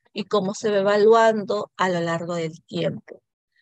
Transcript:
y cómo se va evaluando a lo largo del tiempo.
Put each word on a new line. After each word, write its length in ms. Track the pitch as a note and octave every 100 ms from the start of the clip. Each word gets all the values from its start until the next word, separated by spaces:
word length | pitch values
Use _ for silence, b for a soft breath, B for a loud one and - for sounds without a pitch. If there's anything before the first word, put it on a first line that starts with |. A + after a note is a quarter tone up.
| b
y 120 | -
cómo 300 | G3+ G#3 F#3+
se 180 | G#3+ A3
va 60 | G#3
evaluando 920 | G3 G#3 G#3 A3+ A3+ A3 G3 G3+ - -
a 120 | F#3
lo 120 | F3
largo 340 | E3+ E3 E3+
del 260 | F3 E3 D#3+
tiempo. 580 | _ E3+ E3 - - - _ _ _ _